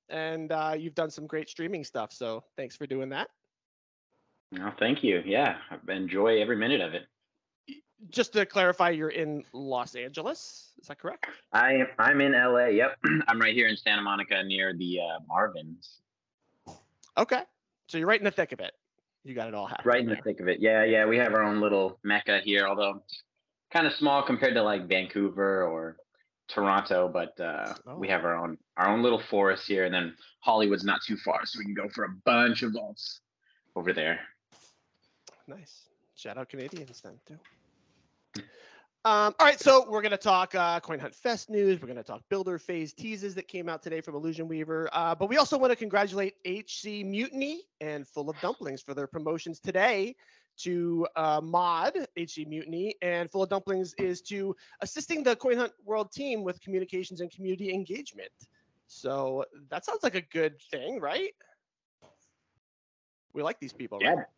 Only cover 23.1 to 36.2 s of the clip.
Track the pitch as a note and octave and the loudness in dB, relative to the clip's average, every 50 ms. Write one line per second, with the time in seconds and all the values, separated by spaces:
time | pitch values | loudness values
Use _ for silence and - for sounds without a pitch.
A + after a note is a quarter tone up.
23.1 | - - - _ _ _ _ _ _ _ _ _ - E3+ D#3+ D3 - - D3 C#3+ | -20 -20 -20 _ _ _ _ _ _ _ _ _ 0 2 2 2 2 2 2 4
24.1 | C#3 C#3+ - C3 B2+ A2+ C3+ C3 A#2 A#2 G#2+ G#2+ G#2 F#2+ F2+ F2 F#2 F#2 F#2 F2+ | 4 4 4 2 0 2 2 2 4 4 2 2 2 0 0 0 0 0 0 0
25.1 | - G#2 G2+ F#2+ F2 G2 G2 G2 G2 F#2+ F2+ E2 E2 E2 E2 E2 E2 - - _ | -2 0 0 0 0 0 0 2 2 2 0 0 0 -4 -6 -8 -10 -14 -20 _
26.1 | _ _ _ _ _ _ _ - - G#2+ G2+ G2 G2 G2 G2 - G2 F2+ F2+ F2+ | _ _ _ _ _ _ _ -6 -2 0 2 4 4 2 2 2 2 4 4 2
27.1 | F2 F2+ E2+ E2 - - F2 E2 D#2 C#2+ G#1+ G#1+ - - - - C3+ F3+ G2 F#2+ | 2 -2 -4 -4 -6 -8 -6 -6 -4 -6 -6 -8 -8 -12 -14 -14 -10 -8 -2 -2
28.1 | F#2+ F2 E2 F2 E2+ E2+ E2+ E2 D#2+ - _ _ _ F2 F2+ G2+ G#2 A#2 A#2+ B2 | 0 0 2 0 0 0 -2 -6 -8 -10 _ _ _ 0 2 4 4 4 4 4
29.1 | A#2 A2 - - A2 G2+ G2 G2 F#2+ F#2 - - G2+ F#2+ F#2 F2+ F2+ F2+ F2 E2 | 4 2 0 0 2 4 4 4 2 0 -2 -2 0 2 2 2 0 0 -2 -4
30.1 | E2 - - - _ _ - C3 A2+ A2 G#2+ G2+ G2+ F#2 F#2+ G2+ F#2+ - - - | -6 -12 -20 -20 _ _ 0 2 4 4 4 4 2 2 0 0 -2 -2 -2 -4
31.1 | G#2+ G2 - G2 F2 - A2 - - A2 G2+ G2+ G2+ G2 F#2+ G#2 - A#2 G#2 F#2+ | -6 -4 -2 -2 -2 -2 -4 -6 -8 -10 -8 -8 -6 -6 -8 -8 -6 -6 -6 -6
32.1 | F#2+ F#2+ - - A#2+ A#2+ A#2+ A#2+ A2 - B2 A#2 G#2+ A#2 G#2+ G2+ G#2+ - - - | -8 -2 2 4 4 6 6 4 4 0 -2 -4 -4 -6 -8 -10 -12 -12 -12 -14
33.1 | - - _ _ _ _ _ _ _ _ _ _ _ F#2 E2+ F2+ F2 E2 D#2 D#2+ | -14 -14 _ _ _ _ _ _ _ _ _ _ _ -4 -2 -2 0 0 0 0
34.1 | E2 - - - - _ _ _ _ _ _ _ _ _ _ _ _ _ _ _ | -2 -2 -6 -12 -20 _ _ _ _ _ _ _ _ _ _ _ _ _ _ _
35.1 | _ _ _ - - _ _ - C#3+ G3 D#3+ - - - _ _ _ _ _ _ | _ _ _ -20 -20 _ _ -20 -20 -20 -20 -20 -20 -20 _ _ _ _ _ _
36.1 | _ - | _ -16